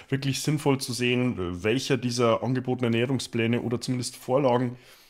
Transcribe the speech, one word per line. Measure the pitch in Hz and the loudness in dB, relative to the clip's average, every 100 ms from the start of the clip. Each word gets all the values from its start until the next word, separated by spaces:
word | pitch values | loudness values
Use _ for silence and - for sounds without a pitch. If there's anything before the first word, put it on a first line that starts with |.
| - | -6
wirklich | 139 139 131 | -4 -2 -2
sinnvoll | - 151 143 135 | -2 0 2 0
zu | - | -2
sehen, | 113 123 123 123 95 87 90 | -2 0 2 0 -2 -4 -2
welcher | 107 131 - 131 | 0 0 0 0
dieser | 123 120 117 113 | 0 2 4 4
angebotenen | 113 127 127 123 120 | 0 -2 -2 0 0
Ernährungspläne | 117 123 127 - 117 113 120 | 2 2 -2 -2 0 0 0
oder | 117 117 | 0 -4
zumindest | - 123 120 - | -4 -4 -6 -8
Vorlagen | - 131 131 120 123 123 - - _ | 0 2 4 2 0 -6 -16 -20 _